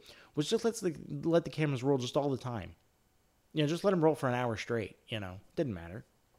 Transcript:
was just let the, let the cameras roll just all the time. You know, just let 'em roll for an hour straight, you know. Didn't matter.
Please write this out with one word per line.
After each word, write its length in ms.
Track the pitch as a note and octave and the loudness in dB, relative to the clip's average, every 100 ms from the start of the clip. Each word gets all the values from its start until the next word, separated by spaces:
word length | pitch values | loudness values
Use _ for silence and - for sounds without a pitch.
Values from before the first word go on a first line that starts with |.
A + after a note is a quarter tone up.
| - - - | -14 -20 -8
was 140 | D3 D3+ | -4 0
just 160 | A3 | 2
let 100 | A3+ A3 | 0 0
the, 180 | F3+ C#3+ - C#3+ | -4 -4 -8 -4
let 220 | D#3+ E3+ | 2 2
the 60 | D#3+ | 2
cameras 320 | D3 D3+ B2+ | 0 0 2
roll 160 | C3+ C#3 | 2 2
just 180 | B2 D3+ | 2 0
all 140 | C#3+ | 0
the 80 | B2+ | -2
time. 360 | B2+ A2+ E2+ - _ _ _ _ _ _ _ | -4 -6 -8 -14 _ _ _ _ _ _ _
You 100 | D#3 | -2
know, 60 | D3 | 0
just 160 | E3+ | 2
let 80 | G3+ | 2
'em 100 | F#3 | 4
roll 120 | D#3 | 4
for 140 | D3 C3 | 4 0
an 60 | |
hour 220 | B2 B2 G#2 | 0 0 -2
straight, 400 | - A#2 G2 - - | -2 -2 -4 -10 -8
you 120 | A2+ | -6
know. 140 | F#2 F#2 - - | -6 -10 -10 -4
Didn't 180 | C#3+ | -2
matter. 300 | F2 E2+ F#2 - _ _ | -4 -8 -14 -16 _ _